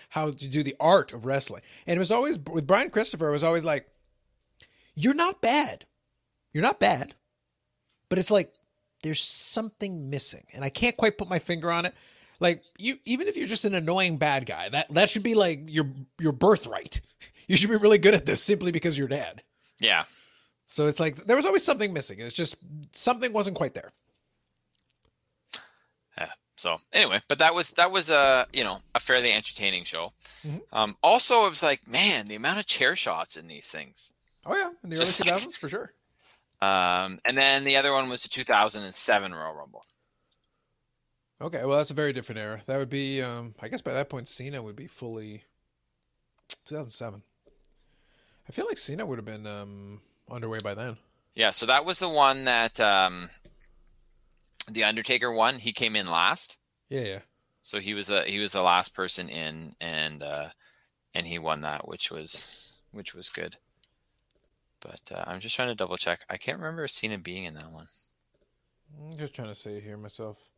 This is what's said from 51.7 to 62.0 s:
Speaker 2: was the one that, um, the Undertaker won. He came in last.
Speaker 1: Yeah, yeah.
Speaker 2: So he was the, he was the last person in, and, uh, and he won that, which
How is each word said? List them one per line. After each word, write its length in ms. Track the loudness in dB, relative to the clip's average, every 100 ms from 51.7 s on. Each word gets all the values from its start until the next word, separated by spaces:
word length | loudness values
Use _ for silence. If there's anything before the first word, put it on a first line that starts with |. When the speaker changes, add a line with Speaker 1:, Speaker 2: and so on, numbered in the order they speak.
| 4
Speaker 2:
was 140 | 4 -2
the 80 | 0
one 360 | 4 4 4 2
that, 340 | 2 2 4
um, 480 | 6 6 4 0 -14 -18 -20 _ _ _ _ _ _ _ _ _ _ -10 -6
the 140 | 0
Undertaker 460 | 0 0 0 0 2
won. 280 | 2 2 2
He 140 | -6
came 220 | -2 -2
in 160 | 0 0
last. 460 | 2 2 0 -6 -16 _ _ -10
Speaker 1:
Yeah, 140 | -6
yeah. 160 | -6 -8 -14 _ _ _
Speaker 2:
So 160 | -10 -8
he 160 | -6
was 120 | -6 0
the, 140 | 0
he 160 | 0 -2
was 140 | -2
the 100 | 2
last 320 | 4 4 2
person 340 | -4 -4 -4 -6
in, 460 | -8 -8 -10 -16 -12
and, 420 | -8 -4 -4 -6
uh, 260 | -10 -10 -10 -16 _ _ _ _ _
and 120 | -8 -8
he 120 | -6
won 220 | -6 -6
that, 260 | -6 -10 -12
which 240 | -10